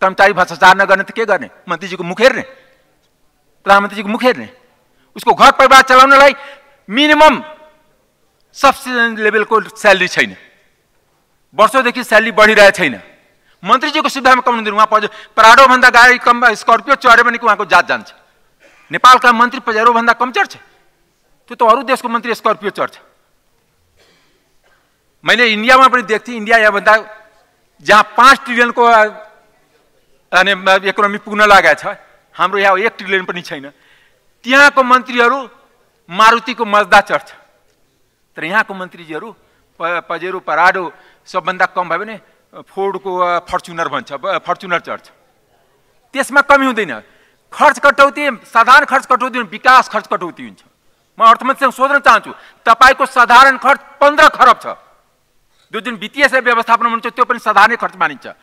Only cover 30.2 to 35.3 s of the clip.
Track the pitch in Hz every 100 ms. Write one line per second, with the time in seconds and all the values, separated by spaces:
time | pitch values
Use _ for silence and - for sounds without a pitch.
30.2 | _ 180 196 196 190 190 196 - 202 208
31.2 | 208 208 208 196 165 143 156 147 _ _
32.2 | _ - 180 196 196 185 220 - 190 190
33.2 | 180 175 - 151 139 _ _ _ _ _
34.2 | _ _ 233 269 285 277 247 254 262 240
35.2 | 240